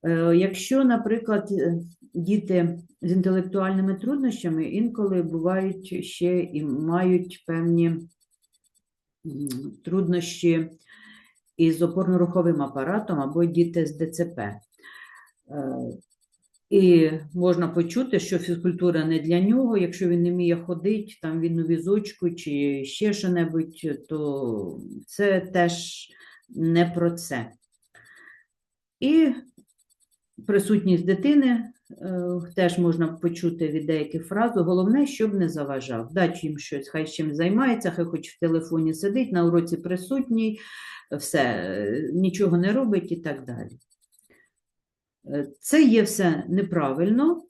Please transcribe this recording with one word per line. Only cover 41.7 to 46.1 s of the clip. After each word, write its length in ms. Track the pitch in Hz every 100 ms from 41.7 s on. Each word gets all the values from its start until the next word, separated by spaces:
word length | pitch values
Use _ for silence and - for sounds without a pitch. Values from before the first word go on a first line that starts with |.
| 95 101 123 160
нічого 460 | 160 190 175 196 170
не 140 | 185
робить 400 | 226 254 196 170
і 40 | 165
так 280 | 165 135
далі. 340 | 127 120 107 - _ _ _ _ _ _ _ _ _ _ _ _ _ _ -
Е, 220 | 139 139 -
це 220 | - 302
є 200 | 285 220
все 420 | 214